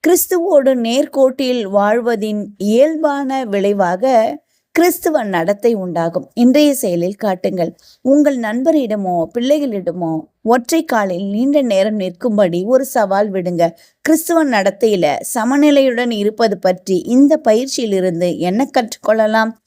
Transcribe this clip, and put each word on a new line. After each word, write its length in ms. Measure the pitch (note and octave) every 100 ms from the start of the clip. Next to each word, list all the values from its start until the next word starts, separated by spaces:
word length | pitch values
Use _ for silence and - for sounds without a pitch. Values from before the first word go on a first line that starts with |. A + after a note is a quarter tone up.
கிறிஸ்துவோடு 720 | D#4 F4+ - F4+ F4 D4+ C4+
நேர்கோட்டில் 920 | C4 A3+ B3 D4+ C4+ C4 C4 C4 B3 G3
வாழ்வதின் 760 | G3+ G3+ A3+ A#3 A3+ G#3+ G#3 G3+ -
இயல்பான 840 | G3+ A3+ D4+ D#4+ D#4 C#4 C4+ C4+
விளைவாக 960 | A#3+ G3 G3 G3+ F3+ F#3 B3+ A#3+ A3+ D4 _ _ _
கிறிஸ்துவ 520 | - F4+ F4+ F4 D4+
நடத்தை 500 | G#3+ F3+ E3 G3+ A#3
உண்டாகும். 560 | A3 F#3 E3+ E3 E3+ -
இன்றைய 400 | - A#3+ C4 D4
செயலில் 400 | C4+ G#3 F3 F3
காட்டுங்கள். 640 | G3+ G#3+ F#3 G3 F#3 E3+ - _ _
உங்கள் 360 | B3 C#4+ D4 C4
நண்பரிடமோ 840 | A3 A#3 C4+ D#4 A#3+ G#3 F#3+ F3 D#3+ A#3+
பிள்ளைகளிடமோ 840 | B3 D4+ C#4+ G3+ F3 E3+ E3 D#3+ - _
ஒற்றை 420 | A3 B3 B3 E4
காலில் 420 | E4 A#3+ G3 F3 G3
நீண்ட 320 | G#3 C4+ C#4+
நேரம் 320 | B3+ F#3+ G3+
நிற்கும்படி 680 | G#3+ F#3 F3+ B3+ G#3 F#3+ E3+
ஒரு 200 | G3 B3+
சவால் 460 | C4+ B3+ G3+ G3 G#3+
விடுங்க. 400 | F#3+ F3+ F3 E3+ - _ _
கிறிஸ்துவ 440 | - D#4 D#4+ E4+
நடத்தையில 760 | D4 A3 G3 G3 A3+ G3+ D#3 C#3 -
சமநிலையுடன் 760 | A#3+ A3+ C#4 D4 C#4+ C4+ A#3+ A#3+
இருப்பது 480 | A3 G3+ G#3+ A3+ F#3+
பற்றி 380 | F#3+ F3+ - F#3
இந்த 380 | - B3 C#4+ D#4
பயிற்சியிலிருந்து 1040 | B3 A3 C4+ - A#3 F#3+ F#3 E3+ F3+ D#3+
என்ன 320 | F3 G3+ C#4 C4+
கற்றுக்கொள்ளலாம்? 720 | A#3 - - A3 G#3+ A3 A3+ A3+